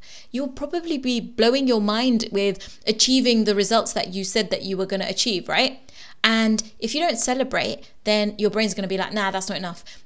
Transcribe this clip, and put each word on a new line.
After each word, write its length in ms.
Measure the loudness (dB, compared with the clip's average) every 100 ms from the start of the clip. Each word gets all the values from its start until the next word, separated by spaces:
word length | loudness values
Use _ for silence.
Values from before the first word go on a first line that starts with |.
| -18 -18 -8
You'll 160 | -6 -4
probably 500 | -6 -6 -4 -2 -2
be 220 | 0 -2
blowing 480 | -2 2 4 4 4
your 140 | 4
mind 480 | 2 2 2 2 2
with 480 | 0 0 0 -8 -6 -4
achieving 580 | 2 4 4 4 4
the 120 | 4 2
results 380 | 2 2 2
that 200 | -2 -4
you 100 | -6
said 280 | -2 -2 0
that 100 | -4
you 160 | -2 -4
were 80 | -2
gonna 220 | -2 -2
achieve, 400 | -2 0 -2 0
right? 300 | 0 0 -4 -16 -20 -20 -2
And 400 | 2 4 4 2 -2 -8
if 140 | -4
you 80 | 0
don't 160 | 0 0
celebrate, 680 | 0 0 0 -2 -2 -4 -12 -6
then 320 | 0 2 0 0
your 140 | 0
brain's 240 | 2 0 -2
gonna 120 | -2
be 100 | -2
like, 140 | -2
"Nah, 200 | -2 -2
that's 180 | -2 -4
not 80 | -6
enough." 260 | -6 -10 -14 -16